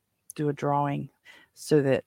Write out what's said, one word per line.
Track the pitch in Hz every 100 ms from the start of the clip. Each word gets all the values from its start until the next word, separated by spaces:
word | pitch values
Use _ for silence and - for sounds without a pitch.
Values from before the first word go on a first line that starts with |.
| _ _ - -
do | 147
a |
drawing | 143 147 143 143 143 139 _ - - _
so | - - 156
that, | 135 131